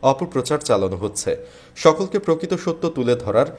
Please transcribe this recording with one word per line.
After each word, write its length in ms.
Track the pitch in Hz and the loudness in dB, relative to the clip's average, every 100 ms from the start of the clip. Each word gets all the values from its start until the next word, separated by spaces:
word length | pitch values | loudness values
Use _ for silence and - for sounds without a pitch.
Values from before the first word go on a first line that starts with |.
অপপ্রচার 560 | 135 135 - 131 123 147 | 2 2 0 -4 -2 -2
চালানো 380 | - 104 95 92 | 2 2 0 -2
হচ্ছে। 400 | 101 - 92 - - - - - | -6 -4 -4 -4 -8 -20 -20 2
সকলকে 420 | 160 160 190 202 | 4 4 0 -2
প্রকৃত 360 | 185 165 175 | 0 0 -2
সত্য 340 | 180 - - 165 | -4 -4 -2 -2
তুলে 260 | 147 120 | 0 0
ধরার 320 | 120 101 107 143 | 0 2 2 2